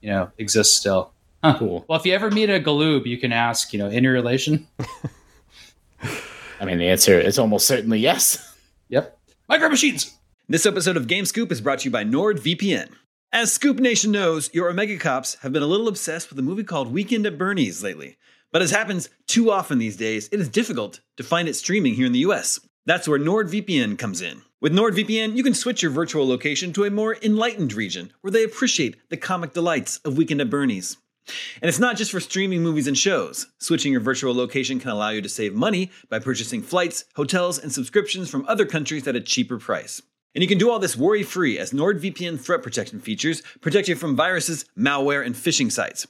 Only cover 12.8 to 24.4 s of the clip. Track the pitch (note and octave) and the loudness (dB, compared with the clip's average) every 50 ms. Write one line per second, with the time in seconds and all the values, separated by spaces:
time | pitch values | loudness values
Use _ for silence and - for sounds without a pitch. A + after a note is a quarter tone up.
12.8 | E2 - - _ _ _ _ _ _ _ - A3 A#3 A3 - - - C#4+ C4+ - | -2 -6 -14 _ _ _ _ _ _ _ 0 0 0 2 0 2 2 2 2 4
13.8 | C4 B3 A#3 - - G#3+ G#3 G3+ G3 E3+ D#3+ D#3 D3 - - E3 F3+ F3 F3 F3+ | 2 2 2 2 2 2 2 2 2 2 0 0 -4 -2 -2 0 0 0 0 0
14.8 | G#3 G#3 G#3 E3+ C#3 D#3+ C3 C3 C3 - - - - C#3 C3 D3+ C#3+ D3 F3 G#3 | -2 -2 -4 -4 -2 -2 -2 -2 -2 -6 -10 -8 -8 -4 -2 0 0 2 2 2
15.8 | A3+ A#3 G#3 - - - D#3+ E3+ - - - C3+ C3 C#3 F3+ G3+ A3 - F3+ D3+ | 2 0 -2 -4 -6 -6 -6 -8 -8 -10 -6 -4 -4 -2 -2 -4 -6 -4 -4 -4
16.8 | C3+ A2+ A#2+ E3+ G3+ G3 B3+ A3+ G#3 G#3 F3 C#3+ F3+ F#3+ G3+ F#3+ C#3 G2+ E2+ E2 | -4 -2 -2 -4 -2 0 0 0 0 -2 -2 -2 -2 -2 0 0 0 -2 -2 -6
17.8 | G2 G2+ E2+ D#2 C#2+ C2+ - _ _ _ _ _ _ _ - E3 F#3 D#3+ F#3 G3+ | -8 -8 -8 -8 -12 -18 -18 _ _ _ _ _ _ _ 0 0 0 2 2 0
18.8 | A3 - G3+ F3+ C#3+ - _ _ _ - - A#3 A#3 A3+ G#3 F#3+ F3 - D3+ B2+ | 0 0 -4 -6 -6 -8 _ _ _ 0 2 4 4 6 4 2 0 0 0 0
19.8 | A2+ A2 G2+ F#2 A2+ A2 A2 G#2+ G#2 - - G#3 F#3 C3 A2 - A#3+ A3+ F#3 B2 | 0 0 -4 -4 -2 -2 -2 -2 -4 -4 -4 -2 -2 0 0 0 0 0 -2 -6
20.8 | A2 G2 - - _ _ _ - - - E3+ E3+ F3 D#3+ C#3 - - - F#3 G#3+ | -6 -6 -8 -18 _ _ _ -16 -4 -2 0 0 0 0 -4 -4 -4 0 0 2
21.8 | F#3 C3 A2 A#2 C3 B2+ B2 B2 C#3+ F#3 G3+ D3+ - - - - _ _ _ _ | 2 2 2 2 2 2 4 4 4 2 2 0 0 -4 -4 -4 _ _ _ _
22.8 | _ - E3 F3+ - E3 D3+ C#3 C#3+ D#3 F#3+ A3 A3 E3+ D#3+ G#3+ G#3 - F3+ D3 | _ 0 0 0 2 0 0 2 2 2 2 0 0 0 -2 -4 -2 0 0 0
23.8 | A#2+ G#2+ G#2 - B2+ A2 F#2+ E2+ F#2 E2+ C2+ A1 | 2 0 -2 -4 -6 -6 -6 -6 -8 -8 -10 -12